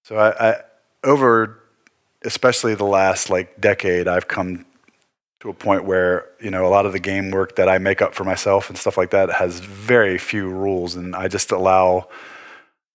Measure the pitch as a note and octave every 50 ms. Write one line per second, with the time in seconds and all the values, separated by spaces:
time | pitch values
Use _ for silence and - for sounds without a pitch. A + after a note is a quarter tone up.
0 | _ - A2 A2 G#2+ A2 - - A2+ A2 A2+ - - _ _ _ _ _ _ _
1 | - C3+ D3 C#3 C3+ A#2+ A#2 A2+ A2 A2 A2+ - _ _ _ _ _ _ _ _
2 | _ _ _ _ - A2+ - - - B2+ A#2+ - - A2+ G#2+ G2 G2+ G2+ G2 F#2+
3 | F#2+ F#2+ F#2 - - - F#2+ F#2 F#2 - _ - - G#2 F#2+ - - F#2+ F2+ F2+
4 | F2 F#2 F2 F2+ - - - G2+ F#2 F#2 F2+ E2+ - _ _ _ _ _ _ _
5 | _ _ _ _ _ _ _ _ - A2 F2+ - - G#2 G2 F#2 F2 G2 F#2 F#2
6 | F2+ F2+ F2+ E2+ - - - _ A2+ G2+ F#2+ F#2 F#2 F2+ G2 G2+ G2+ G2+ F#2 F#2+
7 | F2 G2 G2 G2 G2 F#2+ F#2+ F#2+ F#2+ - - - F#2 F#2+ F#2+ F#2+ F#2+ G2 F#2+ -
8 | G2+ F#2 - - F#2+ F#2+ F#2 - - G#2 G2 G2 - - G#2 - - G#2 - F#2+
9 | F#2 F2+ - G2 F#2+ F2 - - F#2 F2+ F2 F2 F2+ G2+ G2 G2 G#2 A2+ B2 A#2+
10 | G#2+ F#2+ F2+ F2 - - - G#2 F#2+ F#2 F#2 F#2+ G2 G2 F#2+ F2+ F2 F2 F2 F2+
11 | F2 F2+ F2+ F#2 F#2+ F#2+ G2 F#2+ - - G2 F#2 F#2 F#2+ F#2+ F#2 F#2 F#2 F2+ F#2
12 | - - - - - - - - - - - - - _ _ _ _ _ _